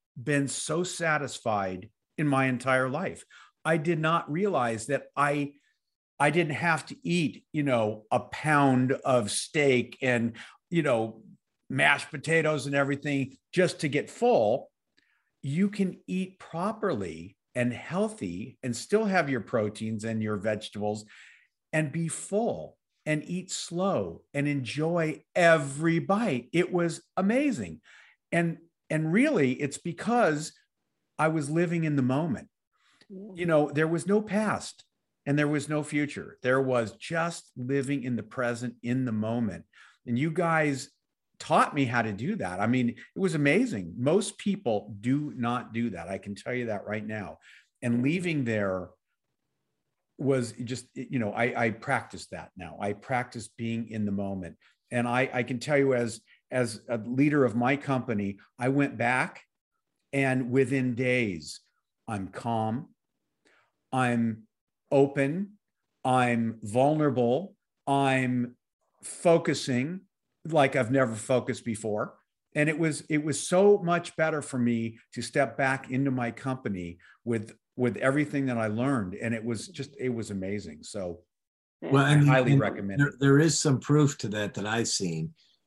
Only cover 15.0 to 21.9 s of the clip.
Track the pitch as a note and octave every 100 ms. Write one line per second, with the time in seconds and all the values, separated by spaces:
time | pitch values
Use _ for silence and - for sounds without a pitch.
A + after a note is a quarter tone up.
15 | _ _ _ _ C3+ D3+ G3+ G3+ F#3+ -
16 | - F#3 F#3 - - E3 F#3+ G#3+ G3+ B2
17 | F#2 D#2+ F2 - _ B2+ B2 A2+ - F3
18 | G#3+ G#3+ F#2+ E2+ B2 - C3 A#2 - G#3
19 | A3 F#3+ C#3+ B2+ - A#2+ G#2+ G#2+ A2 A2
20 | A2 A2+ A2 G#2 A2 G#2+ - G#2 G#2 G#2+
21 | - - - - _ _ _ D#3 D3+